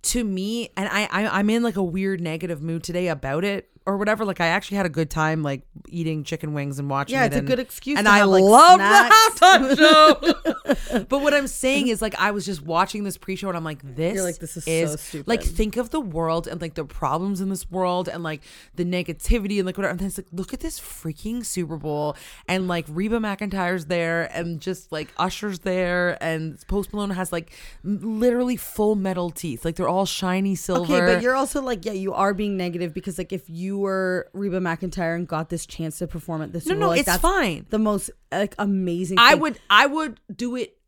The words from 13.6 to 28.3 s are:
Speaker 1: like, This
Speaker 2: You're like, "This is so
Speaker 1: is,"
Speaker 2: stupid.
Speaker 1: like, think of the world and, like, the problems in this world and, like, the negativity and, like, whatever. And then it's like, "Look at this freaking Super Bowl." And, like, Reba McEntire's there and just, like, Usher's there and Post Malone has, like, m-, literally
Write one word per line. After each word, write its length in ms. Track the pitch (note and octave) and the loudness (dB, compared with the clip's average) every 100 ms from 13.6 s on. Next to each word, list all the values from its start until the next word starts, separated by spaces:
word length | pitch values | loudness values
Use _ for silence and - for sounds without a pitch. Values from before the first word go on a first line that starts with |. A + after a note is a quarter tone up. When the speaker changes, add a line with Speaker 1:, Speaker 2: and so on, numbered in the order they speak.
Speaker 1:
like, 180 | D#3+ D#3 C#3 B2+ | -8 -10 -12 -4
This 200 | E3 G3 | -4 -2
Speaker 2:
You're 80 | |
like, 140 | F3+ E3 | -4 -6
"This 180 | D#3+ - | -12 -10
is 80 | D#3+ | -4
so 60 | |
Speaker 1:
is," 300 | E3 E3 D3+ | -2 -2 -4
Speaker 2:
stupid. 260 | - D#3 C#3+ | -10 -12 -4
Speaker 1:
like, 140 | A3+ | -2
think 360 | - - G#3+ A3 | -2 0 -2 -2
of 120 | A#3+ | -4
the 100 | D#4+ | -4
world 460 | A3+ D#3+ E3 E3 E3+ | -4 -4 -2 -2 -4
and, 140 | E3 | -10
like, 140 | E3 - | -10 -10
the 100 | C#3+ | -10
problems 560 | - C#3+ D3+ F#3+ G3 | -6 -4 -2 -2 -4
in 80 | F#3+ | -4
this 200 | F#3+ - | -6 -8
world 360 | F3+ F3+ F3+ F3 | -4 -2 -2 -4
and, 160 | F3 | -6
like, 180 | E3 D3+ - - - - | -8 -8 -12 -20 -18 -6
the 100 | F3 | -4
negativity 720 | F3+ F3 E3 - A#3+ G3 G#3 | -4 -6 -8 0 0 2 -2
and, 80 | F#3 | -2
like, 120 | F#3 | -2
whatever. 140 | G3 | -4
And 80 | F3 | -4
then 80 | G3 | -6
it's 100 | F3+ | -8
like, 100 | F#3 | -12
"Look 220 | E3+ F#3+ | -10 -8
at 60 | C4 | -8
this 200 | D#4+ - | -10 -10
freaking 640 | - - D#3+ D3+ G#3+ A#3+ A3 | -14 -12 -12 -10 -8 -8 -6
Super 320 | - E3 D#3+ | -6 -6 -8
Bowl." 380 | D3 D3 D3+ C#3+ - - - | -6 -4 -4 -6 -16 -18 -4
And, 200 | F#3 F#3 | -4 -2
like, 180 | F3 D#3 | -4 -4
Reba 300 | D3+ G#3 A#3 | -6 -2 -2
McEntire's 680 | A3 G3 G#3 G3 F3 F#3 D3+ | -4 -6 -6 -4 -2 -4 -4
there 380 | F3 E3 E3 D#3+ - | -2 -2 -2 -4 -6
and 240 | E3+ E3 | -8 -8
just, 300 | - F3+ - | -8 -10 -8
like, 180 | D#3 D#3+ - | -10 -10 -4
Usher's 420 | F3+ - G#3 F#3 | -4 -4 -8 -6
there 640 | - F#3 F3+ F3+ F3+ D#3 | -4 -2 0 0 -2 -2
and 360 | E3 D#3+ D#3+ C#3+ - | -4 -4 -6 -10 -6
Post 260 | G3 G3 | -4 -4
Malone 160 | G#3 G3+ | -6 -4
has, 200 | F#3 F#3 | -4 -4
like, 200 | E3+ D#3+ - - - | -6 -8 -20 -20 -14
m-, 360 | E3+ G#3 G3+ G#3+ | -6 -6 -4 0
literally 380 | B3 | 2